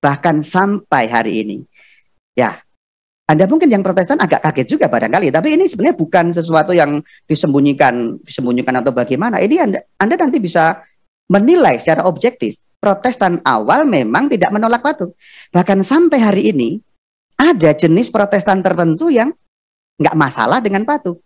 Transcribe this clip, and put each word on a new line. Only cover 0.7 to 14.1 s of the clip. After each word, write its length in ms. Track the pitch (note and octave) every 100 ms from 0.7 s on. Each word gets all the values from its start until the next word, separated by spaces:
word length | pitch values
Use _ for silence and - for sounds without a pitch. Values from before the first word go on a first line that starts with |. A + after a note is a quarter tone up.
| G3+ - C#3+ A2+
hari 400 | A#2 A2+ G#2 G#2+
ini. 160 | G2+ - _ _ _ _ _ _
Ya, 240 | - A#2 - _ _ _ _ _ _ -
Anda 160 | D#3 F#3+
mungkin 240 | D#4 E4
yang 160 | G#3 F#3
Protestan 320 | F#3 F3 D4
agak 240 | E3 -
kaget 320 | - C#3+ B2+
juga 160 | D4+ D3+
barangkali, 400 | A#2 A2 D#3 F3+
tapi 240 | D3 D4+
ini 160 | D4+ F#4
sebenarnya 240 | G3 D4+
bukan 400 | E4+ E3 F#3 E3+
sesuatu 400 | E3+ E3 D#3+ D#3
yang 240 | F3+ C#3+ D3 - - _
disembunyikan, 960 | D3+ D#3 C#3 C#3 C#3 C#3 A#2+ A#2 - -
disembunyikan 560 | - B2 B2 B2+ B2+
atau 80 | A#2+
bagaimana. 480 | B2 A#2+ C3 G#3+ G#3+
Ini 320 | F#3+ D#4 C#4
Anda, 160 | F#3+ - _
Anda 160 | G3+ F4
nanti 240 | D#4+ C#4
bisa 400 | F#3 E3+ D#3+ F#3+ - _ _ _ _
menilai 480 | F#3+ A3+ F4+ A3+ B2
secara 320 | - D#3+ F3
objektif. 480 | E3+ A#3+ B3 A2+ - _ _
Protestan 560 | G#3 G3 B3 B3 F#3+ F3 -
awal 400 | A#2 G#2+ G#3+ D4+
memang 480 | F3 A2+